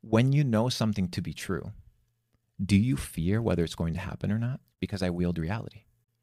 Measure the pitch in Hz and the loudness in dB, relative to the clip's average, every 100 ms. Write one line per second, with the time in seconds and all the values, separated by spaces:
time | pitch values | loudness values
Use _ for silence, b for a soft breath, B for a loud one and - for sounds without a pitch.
0 | 113 110 127 143 143 110 123 - 110 104 | 4 4 6 4 4 2 2 0 0 2
1 | 90 - 82 - - 87 - - - _ | -2 -2 -6 -8 -6 -6 -6 -14 -20 _
2 | _ _ _ _ _ - 95 101 117 139 | _ _ _ _ _ -8 4 4 4 0
3 | - - 82 107 104 90 82 - 82 82 | -4 -4 0 2 2 0 0 -2 -4 -4
4 | 90 - 95 107 117 135 _ _ 92 98 | -8 -6 -4 -2 -2 -6 _ _ -8 -2
5 | 90 87 87 85 80 113 - - _ _ | -2 0 0 0 -4 -6 -8 -16 _ _
6 | _ _ | _ _